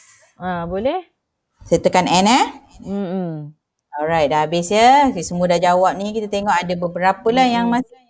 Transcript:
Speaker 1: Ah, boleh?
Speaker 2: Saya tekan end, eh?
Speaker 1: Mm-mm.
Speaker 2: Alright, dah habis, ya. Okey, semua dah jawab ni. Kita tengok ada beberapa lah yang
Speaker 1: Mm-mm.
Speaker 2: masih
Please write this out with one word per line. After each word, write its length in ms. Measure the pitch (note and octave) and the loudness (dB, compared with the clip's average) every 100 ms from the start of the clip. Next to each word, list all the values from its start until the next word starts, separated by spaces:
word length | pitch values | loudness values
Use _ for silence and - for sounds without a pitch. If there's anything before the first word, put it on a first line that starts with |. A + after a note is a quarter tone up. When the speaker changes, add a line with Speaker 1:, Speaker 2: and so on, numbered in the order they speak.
| - - _ - | -20 -20 _ -12
Speaker 1:
Ah, 260 | F3+ F3 | -8 -8
boleh? 460 | E3+ F#3 A#3+ F4+ F4 _ _ _ _ _ | -6 -4 -4 -4 -8 _ _ _ _ _
Speaker 2:
Saya 160 | - E3 | -2 0
tekan 260 | F3+ F#3 F3 | 2 0 2
end, 220 | E3+ G3 | 2 4
eh? 180 | C4 - - _ - | 4 2 -4 _ -20
Speaker 1:
Mm-mm. 680 | - G3 F#3+ F#3+ F3 D#3 D3+ D3+ _ _ _ | -10 -8 -6 -6 -6 -8 -12 -18 _ _ _
Speaker 2:
Alright, 340 | D3 D#3 E3 D3 | -6 -2 0 0
dah 180 | D3+ | 0
habis, 240 | D3+ E3+ E3+ | 0 -2 -2
ya. 380 | G#3 A#3+ C#4 C#4 | 4 6 6 4
Okey, 140 | F#3+ | 0
semua 220 | D#3+ F3 F3+ | -6 -2 0
dah 100 | E3+ | 2
jawab 360 | F3+ F3+ F#3 | 2 2 2
ni. 160 | E3 G3+ | 0 -6
Kita 140 | A3 G#3 | -6 -4
tengok 240 | G3+ G#3 | -4 0
ada 240 | F3 F3+ | -2 -2
beberapa 540 | F3 F3 F3 F#3 F#3+ A3+ | -4 -4 -2 0 0 0
lah 140 | B3 B3+ | 2 2
yang 220 | A#3 A#3 | 2 0
Speaker 1:
Mm-mm. 80 | A#3+ | -2
Speaker 2:
masih 140 | B3+ _ _ | -4 _ _